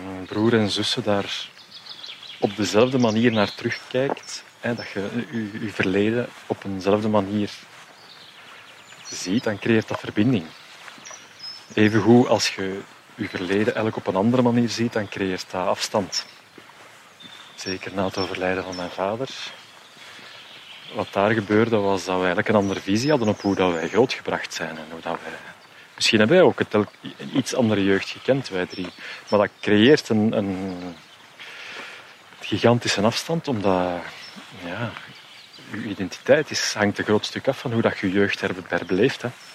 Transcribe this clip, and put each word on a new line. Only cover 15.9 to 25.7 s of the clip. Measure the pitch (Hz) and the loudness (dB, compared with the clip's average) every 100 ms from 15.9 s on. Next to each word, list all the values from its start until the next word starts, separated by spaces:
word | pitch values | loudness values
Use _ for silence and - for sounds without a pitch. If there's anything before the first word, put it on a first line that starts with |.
| 113 90 - - - - - - - - - - - - - - | -2 -2 -6 -8 -14 -20 -20 -20 -20 -20 -20 -20 -20 -20 -20 -20
Zeker | - 95 95 - | -14 -10 -8 -8
na | 92 | -4
het | 95 98 | -4 -2
overlijden | 90 92 92 92 | -4 -2 -2 -2
van | 92 90 | -4 -8
mijn | 87 | -8
vader. | - 95 113 135 - - - - - - - - - - - - - - - - | -4 -4 -4 -6 -10 -14 -16 -20 -20 -20 -20 -20 -20 -20 -20 -20 -20 -20 -20 -12
Wat | 78 95 | -8 -6
daar | 101 101 | 0 2
gebeurde, | 113 101 107 113 113 | 2 2 2 4 2
was | 98 98 | 2 0
dat | 95 | 0
we | 92 | 0
eigenlijk | 92 90 - | 0 0 2
een | |
andere | 107 98 92 | 2 2 -2
visie | 95 104 139 | 0 0 2
hadden | 147 107 | 2 2
op | 98 | 0
hoe | 101 | 0
dat | 92 92 | 2 2
wij | 85 82 | 2 0
grootgebracht | 98 135 - - 87 - | 2 2 0 -4 -4 -6
zijn | - 82 80 | -8 -8 -8
en | 78 | -12
hoe | 82 | -10
dat | 85 82 | -8 -8
wij... | 80 80 - - - | -8 -14 -16 -20 -20